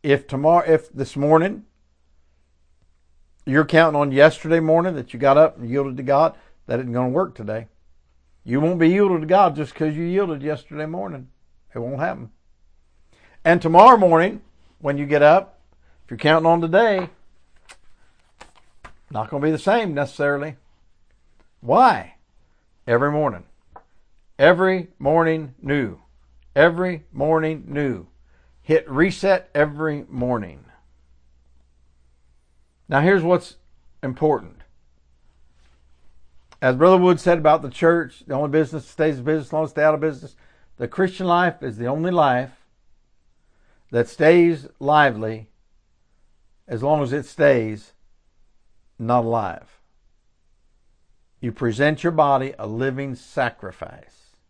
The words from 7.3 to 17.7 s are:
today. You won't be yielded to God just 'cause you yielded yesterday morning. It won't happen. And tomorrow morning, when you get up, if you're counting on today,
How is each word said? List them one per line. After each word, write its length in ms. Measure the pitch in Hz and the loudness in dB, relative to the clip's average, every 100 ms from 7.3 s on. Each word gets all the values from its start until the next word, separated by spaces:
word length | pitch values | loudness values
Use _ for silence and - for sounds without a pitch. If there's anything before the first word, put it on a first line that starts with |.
today. 340 | 120 107 110 117 _ _ _ _ _ _ _ | -10 -12 -12 -12 _ _ _ _ _ _ _
You 160 | - 127 | -6 -2
won't 200 | 156 180 | -2 2
be 100 | 165 | 2
yielded 320 | 190 202 175 | 2 0 0
to 60 | 156 | 0
God 280 | 185 185 147 | 2 2 0
just 180 | 143 | -10
'cause 220 | - 156 151 | -6 -6 -4
you 80 | |
yielded 380 | 170 185 196 147 | -4 -4 -4 -6
yesterday 440 | 143 151 _ 151 156 | -8 -10 _ -12 -10
morning. 440 | 175 196 147 127 _ _ _ _ 123 | -10 -12 -14 -18 _ _ _ _ -12
It 20 | |
won't 220 | 117 135 | -10 -6
happen. 320 | 170 - 113 _ _ _ _ _ _ _ _ _ _ - 165 | -8 -8 -16 _ _ _ _ _ _ _ _ _ _ -4 0
And 160 | 175 | 0
tomorrow 340 | 165 170 233 233 | 4 8 10 8
morning, 460 | 185 160 185 - _ _ _ _ | 6 4 2 -4 _ _ _ _
when 180 | 143 143 | -6 -6
you 80 | 143 | -2
get 160 | 147 | 4
up, 380 | 147 180 190 _ _ _ _ _ | 6 6 2 _ _ _ _ _
if 60 | - | -18
you're 80 | 117 | -2
counting 300 | 151 160 165 | 2 4 4
on 140 | 170 | 2
today, 500 | 165 185 233 190 170 _ - _ _ _ _ | 2 2 2 0 -6 _ -20 _ _ _ _